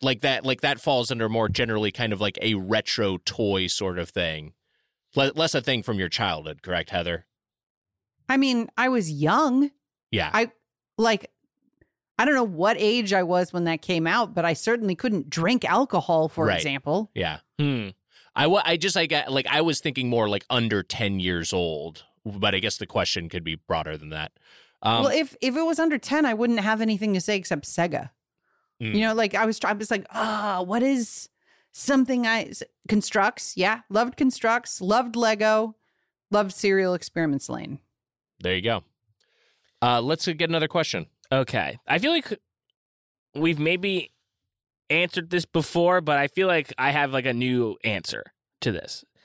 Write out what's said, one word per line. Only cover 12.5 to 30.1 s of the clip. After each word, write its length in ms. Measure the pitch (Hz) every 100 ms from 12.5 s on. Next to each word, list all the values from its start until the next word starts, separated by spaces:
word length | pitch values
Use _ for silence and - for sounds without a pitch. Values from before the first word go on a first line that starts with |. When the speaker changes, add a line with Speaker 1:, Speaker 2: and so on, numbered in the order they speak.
| 160 196 233
Speaker 2:
age 360 | 208 240 202
I 80 | 190
was 280 | 175 180 180
when 140 | 180
that 160 | 170 160
came 260 | - 170 165
out, 280 | 220 220
but 100 | 208
I 80 | 165
certainly 420 | - - 240 208
couldn't 360 | 175 254 196 147
drink 340 | 160 170 247
alcohol, 640 | 135 196 269 180 - 160 156
for 160 | -
Speaker 1:
Right. 120 | 156 87
Speaker 2:
example. 540 | 143 135 147 180 214
Speaker 1:
Yeah. 240 | - 85 76 _ -
Speaker 3:
Hmm. 300 | 143 127 98 - _ _ _ -
Speaker 1:
I 120 | 151
wa-, 120 | 196
I 120 | 160 170
just, 220 | 185 185
I 80 | 160
got, 260 | 147 -
like, 140 | 135 -
I 160 | 151
was 180 | 165 139
thinking 300 | 156 127 123
more, 180 | 117 107
like, 160 | 101 -
under 320 | 123 113 104
ten 380 | - - 104 98
years 340 | 90 87 82
old, 500 | 92 85 76 82 78 - _ 107
but 280 | 101 104
I 40 | 95
guess 180 | 101 -
the 100 | 101
question 440 | 110 87 95 82
could 140 | 92
be 100 | 82
broader 420 | 80 - 82 78 78
than 140 | 76
that. 220 | 78 76 _ _ - _ -
Um, 220 | 107 117
Speaker 2:
Well, 80 | 262
if, 220 | 311 285 -
if 160 | 262 269
it 60 |
was 160 | 330 320
under 180 | 330 277
ten, 300 | - 294 277
I 80 |
wouldn't 260 | 214 240 233
have 220 | 202 220
anything 320 | 226 202 214
to 60 | 190
say 140 | 190 202
except 280 | 175 151
Sega. 460 | - - 175 143 - _ _ _ _ _ _ -
Speaker 1:
Mm. 140 | 110
Speaker 2:
You 60 | 202
know, 140 | 220
like, 200 | 220 208
I 120 | 202 220
was 120 | 214
try-, 120 | 202
I 20 |
was 180 | 208 214
like, 140 | 214 -